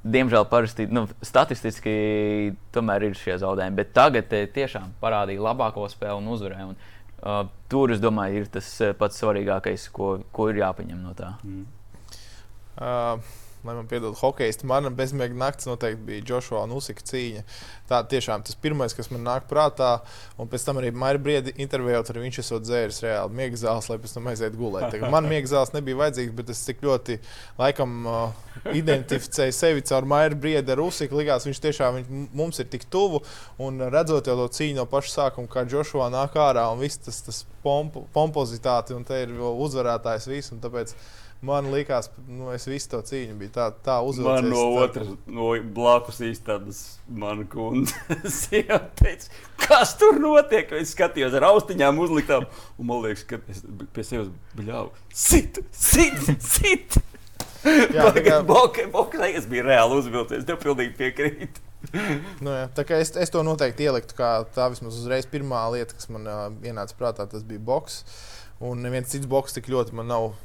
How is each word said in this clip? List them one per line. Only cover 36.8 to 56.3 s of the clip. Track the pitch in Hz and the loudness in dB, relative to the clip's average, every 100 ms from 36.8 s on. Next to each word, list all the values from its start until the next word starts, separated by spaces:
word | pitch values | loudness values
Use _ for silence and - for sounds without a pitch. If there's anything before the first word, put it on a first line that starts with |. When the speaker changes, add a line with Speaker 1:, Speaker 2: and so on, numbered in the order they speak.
| 143 - | -4 -6
Speaker 3:
tas, | - 113 | -10 -12
tas | - 110 - - | -10 -12 -12 -6
pompo-, | 143 143 156 139 123 | 0 0 -2 -8 -2
pompozitāte, | 160 156 151 123 113 127 120 110 | 0 2 0 -4 -2 0 0 0
un | 123 | -10
te | 120 131 | -6 -4
ir | 120 | -4
vēl | 120 120 120 | -4 -4 -2
uzvarētājs, | 147 131 120 117 117 110 127 | -2 0 0 0 -2 -4 -4
viss, | 139 139 | -8 -8
un | 117 | -10
tāpēc | 120 120 113 - - - - - | -8 -6 -8 -10 -16 -18 -18 -12
man | 131 143 139 | -2 -2 0
likās, | 139 143 127 110 - | -2 0 -2 -2 -14
nu, | 131 123 127 | -14 -12 -8
es | 123 | -8
visu | 135 139 - | -6 -8 -6
to | 120 | -8
cīņu | 104 135 120 104 | -6 -8 -8 -10
biju | 101 | -8
tā, | 123 113 104 | -2 -2 -2
tā | - 127 | 0 0
uzvilcies, | 127 127 127 131 | 0 0 2 4
Speaker 2:
Man | 123 | 4
no | 123 | 4
Speaker 3:
tā | 120 123 127 | 4 6 4
Speaker 2:
otras, | 131 107 98 | 2 -8 -10
no | - 117 113 117 110 | -10 -2 0 0 -2
blakus | 104 120 120 120 110 | 2 8 8 6 -6
īstenības | 120 110 - 104 101 101 - - - | -6 -6 -4 -4 -4 -14 -14 -16 -12
mana | 117 104 107 | -8 -6 -6
kundze | 104 117 113 123 - - - 165 | -6 -6 -2 0 0 -4 -4 -4
<laughs> | 202 | -4
sieva | - - - - 214 - | -6 0 0 2 0 0
teica, | - 196 190 - - - | 2 2 2 -12 -16 -18
"Kas | - - 277 233 | -4 6 8 8
tur | - 427 285 | 8 8 8
notiek?" | 302 302 294 220 - | 8 8 8 4 2
Es | 151 156 - | -4 -4 2
skatījos | 175 170 131 131 | 2 4 2 6
ar | |
austiņām | 156 208 208 175 139 147 | 8 8 6 4 4 6
uzliktām, | 170 156 139 139 131 - - | 4 2 4 2 2 -10 -16
un | - 120 | -8 -4
man | 120 | -2
liekas, | 110 104 - | -2 -4 -6
ka | 117 | -10
es | - 92 - 101 95 | -10 -14 -12 -12 -10
pie | - | -8
sevis | 107 120 101 90 - | -6 -4 -6 -8 -14
bļauju, | 113 104 120 104 - - | -10 -8 -6 -8 -10 -12
"Sit, | - - 320 - - - | 0 6 6 4 -8 -10
sit, | - - - 339 - - | -2 4 6 6 4 0